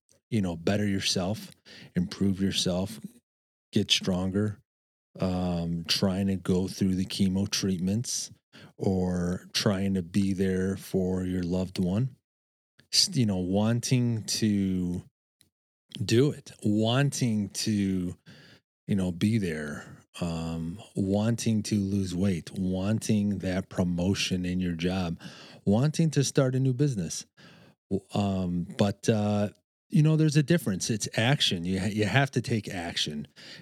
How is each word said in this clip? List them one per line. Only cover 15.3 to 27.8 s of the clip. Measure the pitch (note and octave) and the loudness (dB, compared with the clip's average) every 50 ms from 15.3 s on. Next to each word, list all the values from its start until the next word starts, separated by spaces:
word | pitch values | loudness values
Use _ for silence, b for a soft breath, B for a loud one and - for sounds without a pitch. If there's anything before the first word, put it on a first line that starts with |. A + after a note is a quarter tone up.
| _ _ _ _ _ _ _ _ _ _ _ _ - - G#2 | _ _ _ _ _ _ _ _ _ _ _ _ -8 -6 -2
do | - A2+ A#2+ C#3 D3 | 2 4 4 4 4
it, | - - - - - - - | 2 -2 -10 -18 -18 -4 0
wanting | G#2+ G#2 G#2+ A2 A2+ A#2+ C3+ C#3+ C3+ - - C3 A#2 G#2+ G#2+ G2+ F#2 | 0 2 2 2 2 2 2 2 0 0 0 0 0 0 0 -2 -2
to, | - - - A2 G#2+ G2+ G2 F#2+ F#2+ F#2 F2+ F2 F2+ - B B B B B B B B B _ _ _ _ - | -4 -6 -4 -2 0 0 2 0 0 0 -2 -4 -6 -10 B B B B B B B B B _ _ _ _ -2
you | G#2 | -2
know, | F#2+ F#2 F2+ E2+ | 0 0 -2 0
be | F2+ G#2+ G#2+ A2+ | 0 2 2 2
there, | A2+ F#2+ F2 D#2 D#2 D2+ D2 C#2+ - - - - - - _ _ - F2+ | 2 0 -2 -4 -4 -6 -8 -10 -12 -14 -16 -20 -20 -20 _ _ -6 -4
um, | E2+ E2 E2 E2 E2 E2 E2 D#2+ E2+ F2 G2+ - - _ | -4 -4 -4 -4 -4 -4 -4 -6 -6 -8 -10 -14 -8 _
wanting | - G2 F#2+ G2 G#2 G#2+ A2+ A#2 - - A#2+ A2+ G#2+ G2+ | -2 0 2 2 2 2 2 0 0 0 0 0 0 0
to | - A2 | 0 0
lose | G#2 G2 F#2+ G2+ G2+ F#2+ F2 F2+ | 0 0 2 0 0 0 -2 0
weight, | F2 G2 G2+ F#2 D#2+ - - - | 0 2 2 0 0 -4 -8 -6
wanting | F#2+ F#2+ F#2 F#2 F#2 F#2+ G2+ A2 G#2 - - A2 G#2 G2+ G2+ G2 F#2 | -4 -2 -2 -2 -2 0 0 -2 -2 0 0 2 2 2 0 0 -2
that | - F#2 F2+ G2 - - | -2 -2 -2 -2 -4 -4
promotion | - - F#2 F2 F2 E2+ F2 F#2+ F#2+ - - - F#2 F2+ F2+ | -2 -2 0 0 0 2 2 2 2 0 0 -2 -2 -2 -2
in | F2+ F2+ F#2 | -2 -2 0
your | F#2 F2 E2+ | 0 -2 -2
job, | D#2+ E2 F2+ F#2 F#2+ F2+ E2 E2 B B B B B B B B B B | -2 -2 -2 0 0 -2 -2 -4 B B B B B B B B B B
wanting | G2 G2+ A#2 C#3 D#3 - - E3 D#3 | 2 4 4 4 2 2 2 2 2
to | C3+ C#3+ C3 | 4 2 0
start | - - D3+ C3+ B2+ B2+ | 2 2 2 2 2 2
a | C3 | 2
new | C3+ C3 B2 | 2 2 2
business. | A#2+ D3 C#3+ B2+ G2+ E2 D#2+ - - - - B B B B B B B B B B | 2 2 2 2 -2 -4 -4 -6 -10 -12 -16 B B B B B B B B B B